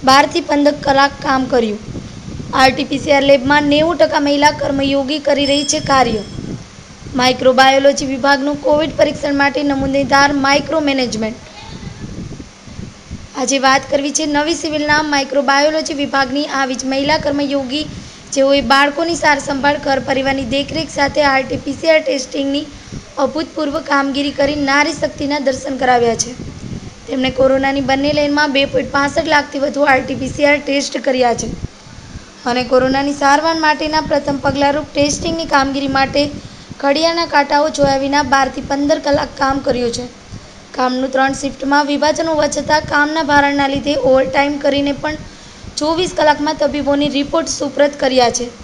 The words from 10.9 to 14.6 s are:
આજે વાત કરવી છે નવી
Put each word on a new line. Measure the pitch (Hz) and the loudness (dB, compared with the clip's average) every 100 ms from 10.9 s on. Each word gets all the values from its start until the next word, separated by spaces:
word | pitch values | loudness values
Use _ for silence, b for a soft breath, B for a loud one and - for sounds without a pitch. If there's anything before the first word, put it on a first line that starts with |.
| 269 247 214 220 226 - - - - - - - - - - - - - - - - - - - | 0 -2 -2 -6 -8 -18 -18 -16 -14 -14 -14 -14 -12 -14 -14 -18 -20 -18 -14 -14 -16 -16 -16 -12
આજે | 277 254 277 | -6 -2 2
વાત | 262 269 269 | 4 2 2
કરવી | 277 285 | -2 -2
છે | 277 311 | -2 0
નવી | 294 302 311 | 0 0 -2